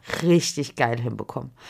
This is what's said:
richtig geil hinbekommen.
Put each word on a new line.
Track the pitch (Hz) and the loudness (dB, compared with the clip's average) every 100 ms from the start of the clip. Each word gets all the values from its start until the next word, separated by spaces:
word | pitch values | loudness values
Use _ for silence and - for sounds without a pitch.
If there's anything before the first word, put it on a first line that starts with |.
| - - | -10 -2
richtig | 175 170 - - 139 - | 4 4 4 -4 -4 0
geil | 120 117 | 0 0
hinbekommen. | 120 107 - 131 131 - | -4 -6 -8 -8 -10 -16